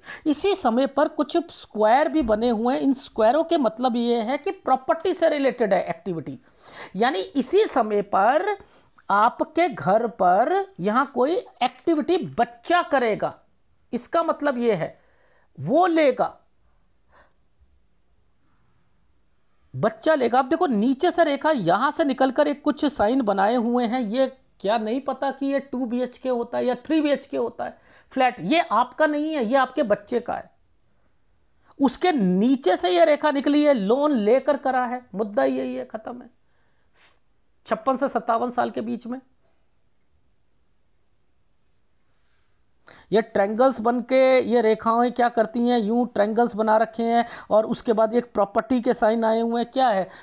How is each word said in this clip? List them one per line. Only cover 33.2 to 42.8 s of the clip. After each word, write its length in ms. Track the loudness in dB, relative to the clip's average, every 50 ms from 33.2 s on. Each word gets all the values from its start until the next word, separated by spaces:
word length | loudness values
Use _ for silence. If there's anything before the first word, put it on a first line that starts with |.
| 0 0
निकली 320 | 0 0 0 0 2 2 4
है, 100 | 4 2
लोन 380 | 2 2 0 0 2 2 0 0
लेकर 440 | 0 2 2 2 2 2 0 -2 -2
करा 260 | 0 -2 -2 -2 -2
है, 160 | -4 -6 -8 -10 _ -8
मुद्दा 280 | -6 -6 -4 -2 0 0
यही 320 | 0 0 -2 -4 -6 -8
है, 100 | -10 -10
ख़त्म 360 | -12 -14 -14 -14 -14 -16 -16
है। 80 | -18 -20 _ _ _ _ _ _ _ _ _ _ _ _ _ _ -20 -20 _ _ _ _ _ _ _ _ _ _ _
छप्पन 320 | -6 -6 -4 -2 -2 -2 -2
से 100 | -2 -4
सत्तावन 420 | -4 -4 -4 -2 -2 -2 -2 -4
साल 180 | -4 -4 -4 -4
के 100 | -4 -6
बीच 240 | -8 -8 -8 -10 -10 -12
में 120 | -14 -14 -14 _ _ _ _ _ _ _ _ _ _ _ _ _ _ _ _ _ _ _ _ _ _ _ _ _ _ _ _ _ _ _ _ _ _ _ _ _ _ _ _ _ _ _ _ _ _ _ _ _ _ _ _ _ _ _ _ _ _ _ _ _ _ _ _ _ _ _ _ _ _ _